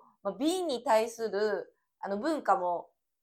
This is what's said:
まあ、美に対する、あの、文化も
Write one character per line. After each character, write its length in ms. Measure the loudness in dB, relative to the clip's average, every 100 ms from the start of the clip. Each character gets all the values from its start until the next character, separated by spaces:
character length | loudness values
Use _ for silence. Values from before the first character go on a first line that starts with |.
| -18 _
ま 80 | -6
あ、 40 | 0
美 260 | 0 0
に 200 | -2 -2
対 260 | 2 4 2
す 200 | -4 -4
る、 440 | 0 0 -2 -6 _ _ -12
あ 80 | -6
の、 80 | -2
文 240 | -2 0
化 160 | 2 2
も 320 | 2 -2 -6 _ _ _